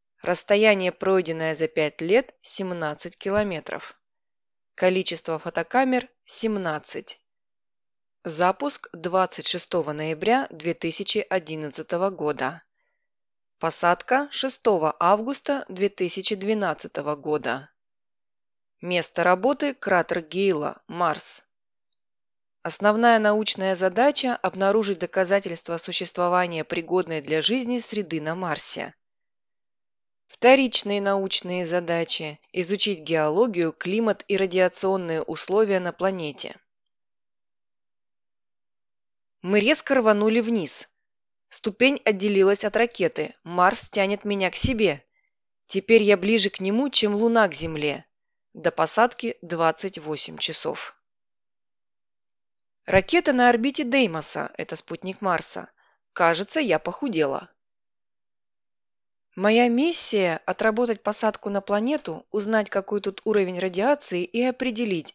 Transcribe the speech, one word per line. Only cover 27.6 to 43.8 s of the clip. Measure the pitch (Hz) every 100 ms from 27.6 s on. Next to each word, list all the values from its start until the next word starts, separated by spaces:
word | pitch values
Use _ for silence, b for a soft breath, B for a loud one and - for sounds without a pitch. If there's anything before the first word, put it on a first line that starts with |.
| 240 247
среды | - 214 170 160
на | 151
Марсе. | 170 180 143 - - - - _ _ _ _ _ _ _ _ _ _ _ _ _
Вторичные | - 247 269 254 - 202 202
научные | 196 196 196 - 180 180
задачи — | 170 180 175 170 165 - 156 151 _
изучить | - 170 202 - 180
геологию, | 151 165 151 170 247 175 165
климат | - 180 214 226 196 -
и | 196
радиационные | 190 185 180 - 190 190 175 160
условия | - 160 - 196 214 190
на | 180
планете. | - 190 185 156 - - - _ _ _ _ _ _ _ _ _ _ _ _ _ _ _ _ _ _ _ _ _ _ _ _ _ _ _ _
Мы | 180 208
резко | 214 302 -
рванули | 269 220 208 214 226
вниз. | 226 226 147 - - _ _ _ _ _ _
Ступень | - 220 190 262 277
отделилась | - 196 208 196 190 202
от | 214 214
ракеты. | 240 - 170 - 151 -
Марс | 175 175 180 233